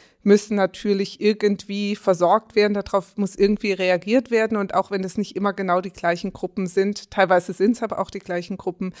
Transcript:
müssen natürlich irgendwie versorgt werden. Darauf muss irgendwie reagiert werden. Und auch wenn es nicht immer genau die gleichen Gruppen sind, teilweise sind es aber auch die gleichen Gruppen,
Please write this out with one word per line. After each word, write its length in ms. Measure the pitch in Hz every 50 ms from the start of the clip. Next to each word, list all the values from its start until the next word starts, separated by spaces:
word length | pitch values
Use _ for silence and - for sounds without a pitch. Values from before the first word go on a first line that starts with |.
| _ _ _ _
müssen 340 | - 202 214 208 - - 208
natürlich 640 | 202 190 185 - - - 208 202 196 196 - - -
irgendwie 760 | 208 214 208 214 214 202 202 - - - 196 208 208 202 208
versorgt 600 | - - 196 180 165 175 170 202 220 - - -
werden. 180 | 214 208 208 202
Darauf 420 | 202 - - - 196 175 - -
muss 200 | 208 196 190 -
irgendwie 360 | - 196 202 208 - - 202
reagiert 580 | 190 185 185 185 180 175 - 202 233 269 233 -
werden. 260 | 233 220 226 220 226
Und 180 | 208 196 - -
auch 160 | 190 190 -
wenn 140 | 202 190 190
es 120 | 180 -
nicht 200 | 214 196 - -
immer 160 | 185 202 202
genau 280 | 185 202 190 180 175 185
die 120 | 185 180
gleichen 400 | - - - 170 175 175 - 190
Gruppen 340 | - - 185 175 - 208 185
sind, 440 | 175 - 196 196 208 196 - - -
teilweise 420 | - 208 190 175 185 180 175 -
sind 240 | 175 - 190 233 226
es 60 | -
aber 180 | 226 208 - -
auch 100 | 190 -
die 80 | - 196
gleichen 380 | - - 175 175 175 - 190
Gruppen, 360 | - - 185 175 - 190 185 - -